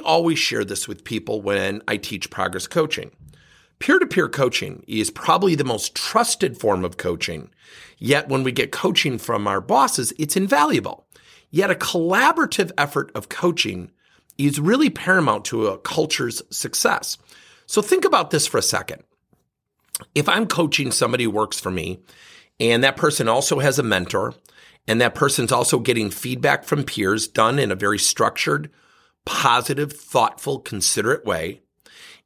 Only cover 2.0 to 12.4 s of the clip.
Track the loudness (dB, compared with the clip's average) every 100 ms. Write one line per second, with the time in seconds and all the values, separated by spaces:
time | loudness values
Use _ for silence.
2 | -6 -10 -8 -4 -4 -4 -2 -2 0 -4
3 | -8 _ -20 -20 _ _ _ _ 4 4
4 | 4 2 0 0 0 0 -6 -10 -6 -2
5 | -2 -2 2 4 4 2 0 -2 -4 -6
6 | 0 2 2 0 -2 0 0 2 -2 -4
7 | -4 -4 -6 -8 -12 _ -20 -20 -20 _
8 | 0 0 2 -2 0 -2 -2 -2 0 2
9 | 0 -2 -2 -2 0 -2 2 2 2 0
10 | -4 -4 -2 -2 2 2 2 0 -2 -10
11 | _ _ _ -20 _ 0 0 0 -2 -2
12 | 0 4 4 2